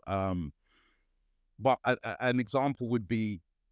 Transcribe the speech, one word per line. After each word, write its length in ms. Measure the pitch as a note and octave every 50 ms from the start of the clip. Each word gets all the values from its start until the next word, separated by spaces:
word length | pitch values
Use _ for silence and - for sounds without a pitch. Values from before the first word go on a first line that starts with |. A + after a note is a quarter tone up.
| - -
um, 440 | G2 G2 F#2+ F#2+ F#2 F2+ E2+ D2 - _ _ _ _ _ _ _ _ _ _ _ _ _ _ _ _ _ _ _ _ -
but 200 | A2 C3 B2+ - -
a, 120 | A#2+ B2+ - -
a, 140 | A2+ G2 -
an 180 | A#2 B2+ B2 B2+
example 500 | B2 A2 - C3+ C3+ C#3+ C3+ - B2+ A2+
would 180 | A#2+ A#2+ G#2+ F2
be 340 | A#2+ A2 A2 G#2+ G#2 F2 - _ _ _ _ _